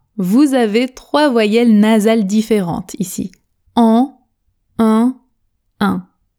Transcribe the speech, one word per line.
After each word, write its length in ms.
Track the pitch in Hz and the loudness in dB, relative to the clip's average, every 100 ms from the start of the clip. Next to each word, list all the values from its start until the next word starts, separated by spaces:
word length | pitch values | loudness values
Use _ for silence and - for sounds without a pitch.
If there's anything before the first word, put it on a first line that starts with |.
| _ - | _ -8
Vous 380 | 180 226 294 | -2 2 2
avez 340 | 262 226 214 254 | 2 0 0 -4
trois 400 | - - 285 302 | -8 -4 0 0
voyelles 500 | 233 214 220 240 208 | 0 0 0 2 4
nasales 460 | 214 226 208 226 | 4 2 2 0
différentes 680 | 190 214 214 214 175 160 - - | 0 -2 0 -2 -2 -8 -10 -10
ici. 340 | 175 - 190 _ _ _ _ - | -10 -10 -12 _ _ _ _ 0
En, 400 | 226 226 277 - _ _ _ _ _ - | 2 2 0 -6 _ _ _ _ _ -4
un, 420 | 220 220 240 262 _ _ _ _ _ - | 0 0 0 -4 _ _ _ _ _ -6
un. 300 | 196 185 - _ _ | -4 -4 -10 _ _